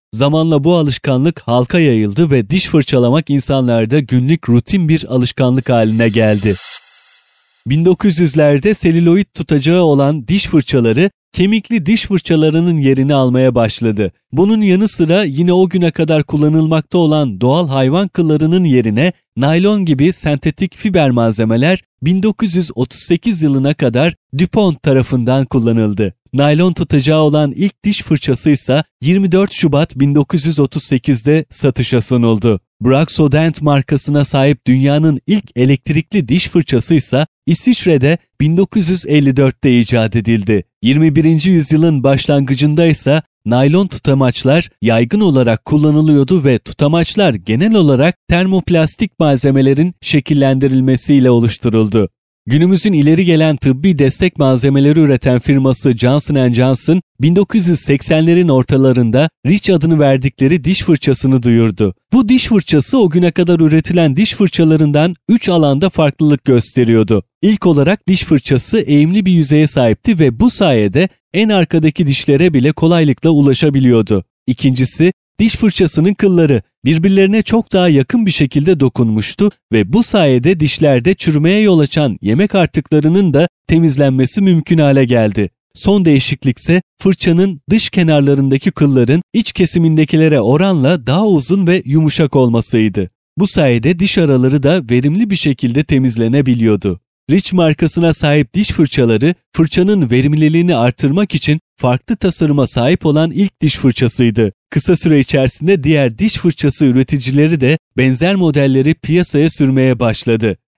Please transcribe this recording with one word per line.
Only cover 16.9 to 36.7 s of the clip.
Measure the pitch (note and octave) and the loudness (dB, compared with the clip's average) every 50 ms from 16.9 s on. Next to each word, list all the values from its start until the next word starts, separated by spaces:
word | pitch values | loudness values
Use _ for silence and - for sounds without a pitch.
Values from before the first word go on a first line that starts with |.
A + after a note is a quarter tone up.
| - F3+ | -2 0
olan | E3 - D#3 - D3 B2 G2 F#2 | 0 2 0 0 -2 -2 -4 -2
doğal | A#2 B2+ C#3+ F3 F3 C3+ | 0 0 0 0 -2 -2
hayvan | C3+ C3+ C3 C3 D3+ F#3 G3+ F3+ | -2 -2 0 0 0 -2 -2 -4
kıllarının | - F3+ E3+ D#3 D3+ C#3+ D#3 D#3+ F3 F#3 F3+ | -4 -2 -2 0 0 0 0 0 0 0 2
yerine | D#3 B2+ B2 A2 A2+ G#2 A#2+ D#3 F#3 - _ _ _ - | 2 2 2 0 0 0 0 -2 -2 -4 _ _ _ -6
naylon | A#2 C3+ D3 D#3+ F3 F#3 G#3 G#3+ G3+ F#3 | -4 -2 0 0 0 0 0 0 -2 0
gibi | D#3+ C#3+ B2+ D3 F3+ | -2 0 0 0 -2
sentetik | - - - D#3 D3 C#3 - D#3 - - G3 F3+ - | -2 -2 -4 -4 -4 -2 -4 -6 -4 -4 -6 -6 -6
fiber | - - G#3+ F3+ E3+ D3 C3 | -6 -6 -2 0 2 2 2
malzemeler | B2 A#2+ A#2 A2+ G#2+ A2+ A2 A2 A2+ A#2 C3+ E3+ F#3+ - _ _ _ - | 2 0 0 0 0 -2 -2 0 0 0 0 0 0 -2 _ _ _ -6
bin | B2 D#3+ F#3 F#3+ | -2 -2 -2 0
dokuz | F#3+ A3 - - A3+ F#3+ E3 | 0 -2 -2 -2 -4 -2 -2
yüz | F#3 E3+ C#3+ - | -4 -4 -4 -4
otuz | - B2+ - - - | -6 -6 -6 -6 -12
sekiz | - - E3+ E3 - A#3 G3 D#3+ | -4 -4 -4 -2 -2 -4 -4 -2
yılına | D#3 C#3+ C3+ C3+ C3+ C#3 - | 0 0 0 0 0 -2 -2
kadar | - D3 A#2+ A2 B2 D#3 E3+ - _ _ - - C#3+ | 0 -2 -2 0 0 -2 -2 -4 _ _ -10 -4 -4
DuPont | F#3 - - A3 G#3 F3+ C#3+ - | -4 -2 0 0 0 0 -2 -2
tarafından | - D3 C3 C3 A#2+ - C3 B2 A#2 B2 C3 C3+ C3 | -2 0 0 0 0 0 -2 -2 -2 0 0 -2 -2
kullanıldı. | - - B2+ A2+ A#2+ A2+ A#2 A2 G#2 G2+ G#2+ G#2 F#2 - _ _ - | -2 -2 -2 0 0 0 0 0 -2 -2 -2 -4 -6 -6 _ _ -8
Naylon | - C3+ C#3+ D3+ D3+ D#3+ F3+ F#3 | -2 0 0 2 2 2 0 0
tutacağı | E3+ - E3+ - E3 C#3+ B2+ D3+ D#3 D#3 | 0 -2 -4 -2 -2 0 0 2 2 2
olan | D#3 D3 D3 D3+ D3+ C#3 | 2 2 2 0 0 -2
ilk | - - G3 G3 - _ - | -2 -2 -4 -4 -4 _ -4
diş | G#3 G#3 - | -4 -4 -4
fırçası | - - D#3+ C#3 - - E3 - - D#3+ | -4 -4 -4 -4 -2 -4 -4 -2 0 0
ise | C#3+ - - - C3 D3+ - _ _ - | 0 0 0 -2 -2 -2 -2 _ _ -6
yirmi | B2 D#3 F3+ G3 G3 F3 | -2 0 0 0 0 0
dört | F3 F#3+ G3 - | 0 0 0 -2
Şubat | - - - D3 C#3+ C#3+ E3 - - C3 | -2 -2 -2 0 0 0 -2 -2 -2 -2
bin | C#3 C#3+ C#3+ | -2 0 2
dokuz | D3+ C#3 - - D#3 C3+ | 0 0 0 -2 -4 -2
yüz | E3 D#3 D3 | -2 -2 0
otuz | C#3 - - D3+ | -2 -2 -2 -8
sekizde | - - C#3 B2 - D3 C3 A2+ - C#3+ D3+ D#3+ - _ | -6 -4 -4 -2 0 -2 -2 -2 0 0 0 0 -2 _
satışa | - - - C3+ - - A#2+ - C3 A#2+ | -10 -4 -4 -2 -2 -2 -4 -2 -2 -2
sunuldu. | - - B2+ A#2+ A#2 A2+ A2+ G2+ A2 A#2 G#2 F#2 _ _ _ - | -2 0 -2 0 2 2 0 0 0 0 -2 -2 _ _ _ -4
Braxodent | G#2+ B2+ C3 C#3+ E3 - - - D3+ C#3 B2+ D3+ E3 E3 - - | -2 0 0 0 0 -2 0 0 0 2 2 2 0 0 -2 -2
markasına | D3 D3 C#3+ C#3 - - D3+ C3+ - D3 D3 D3 C#3 | -2 0 0 0 0 -2 -4 -4 -2 -2 -2 0 0
sahip | - - C3+ C3+ C#3+ D3 - - | 0 0 0 0 0 0 -2 0
dünyanın | C3 B2+ C3 C3+ C#3 C#3+ D3+ D#3 D#3+ C#3+ B2 - | 0 0 2 2 0 0 2 2 0 0 -2 -2
ilk | - G#3 G#3 - - - | -2 -2 -2 -2 -6 -4
elektrikli | B2 B2+ C3+ C#3 - - - D3 C#3+ - - - G3+ C3 G#2+ | -2 0 0 0 -2 -2 -4 -4 -4 -4 -2 -4 -4 -2 0
diş | C#3 F3+ - - | -2 -2 -2 -2
fırçası | - F3 - - | -2 -2 -2 0